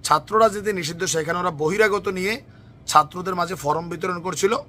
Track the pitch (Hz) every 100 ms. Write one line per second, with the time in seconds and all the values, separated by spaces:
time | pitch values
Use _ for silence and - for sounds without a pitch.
0 | - 151 156 214 226 202 202 196 151 170
1 | 180 160 156 175 180 147 156 196 214 202
2 | 202 185 185 240 - - - - - 151
3 | 147 180 180 185 175 180 143 151 170 165
4 | 185 175 170 160 196 247